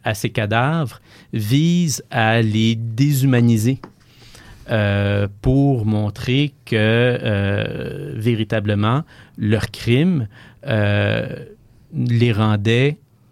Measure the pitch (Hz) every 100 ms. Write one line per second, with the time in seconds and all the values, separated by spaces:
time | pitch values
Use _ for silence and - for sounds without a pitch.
0 | 117 107 120 - 104 113 131 165 131 -
1 | - - - 117 104 139 165 175 165 123
2 | - 120 110 117 110 107 113 113 113 110
3 | 143 139 135 123 120 110 113 135 - -
4 | _ - - - - - - 110 101 101
5 | 101 101 101 101 131 135 139 127 107 107
6 | 104 - - 135 147 - - 110 107 117
7 | 123 120 117 101 98 101 110 - - -
8 | 143 123 110 110 104 110 104 104 107 135
9 | - - - - 104 107 - - 117 123
10 | 180 165 107 - - - - 110 104 104
11 | 101 107 - - - - _ _ _ 151
12 | 123 117 120 104 107 104 107 117 139 156
13 | _ _ _